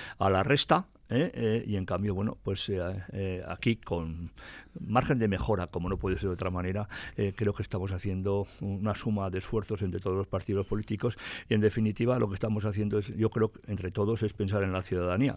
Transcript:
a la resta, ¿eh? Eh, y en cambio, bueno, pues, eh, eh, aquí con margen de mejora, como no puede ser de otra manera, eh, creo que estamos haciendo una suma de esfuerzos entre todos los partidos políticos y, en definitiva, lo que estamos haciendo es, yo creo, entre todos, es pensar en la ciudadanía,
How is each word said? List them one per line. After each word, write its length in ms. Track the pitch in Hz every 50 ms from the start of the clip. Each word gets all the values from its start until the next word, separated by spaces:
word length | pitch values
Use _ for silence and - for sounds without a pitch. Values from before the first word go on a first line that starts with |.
| - - - -
a 120 | 98 98
la 100 | 95 92
resta, 460 | 98 131 143 143 - - 156 170 190 - _ - - -
¿eh? 200 | 113 127 - - -
Eh, 300 | - 117 107 110 117 - -
y 80 | 104
en 100 | 95 92
cambio, 300 | - 95 92 101 104 92
bueno, 220 | 92 101 113 - -
pues, 280 | - 101 95 - - -
eh, 100 | 98 90 87 90 95 98 90 -
eh, 320 | 95 98 98 95 92 92 -
aquí 300 | - 87 - - 117 113
con 560 | 107 - - 95 85 82 80 80 85 85 85 - - - - - - - - - -
margen 400 | - - 110 131 - - 143 120
de 80 | 113 104
mejora, 400 | 95 90 - - 104 92 87 -
como 220 | - 87 85 92
no 80 | 95 -
puede 200 | - 95 92 90
ser 120 | 101 95
de 60 | 90
otra 140 | 87 92 90
manera, 380 | 90 90 90 92 92 104 104 - - - - - - -
eh, 160 | 104 98 95
creo 180 | - 110 101 98
que 100 | - 98
estamos 280 | - - 95 95 95
haciendo 560 | 95 90 - 98 92 95 92 98 98 101 98 - - -
una 340 | - 101 98 95 104 107 101
suma 340 | - - 113 107 101 98 95
de 100 | 90 92
esfuerzos 420 | - - - 110 101 - 107 101
entre 180 | 104 92 87 95
todos 160 | - 98 92
los 120 | 98 95 -
partidos 380 | - 92 - - 98 101 95 -
políticos 500 | 107 107 104 - 113 98 - 117 - - - - - - - -
y, 40 | 117
en 60 | 107
definitiva, 580 | 104 104 - 117 110 107 101 - 117 120 127 123
lo 120 | 113 101
que 60 | 95
estamos 280 | 98 - 110 107 107 98
haciendo 360 | 107 95 107 104 104 104 104
es, 80 | 98 -
yo 220 | - 101 110 107
creo, 220 | - 113 110 110 - - - -
entre 240 | 101 95 92 90
todos, 320 | - 104 101 104 113 107 110
es 80 | 104
pensar 320 | - - 101 95 107 101 98
en 80 | 95
la 120 | 92 92 90
ciudadanía, 520 | - 92 90 87 90 90 104 135 135 110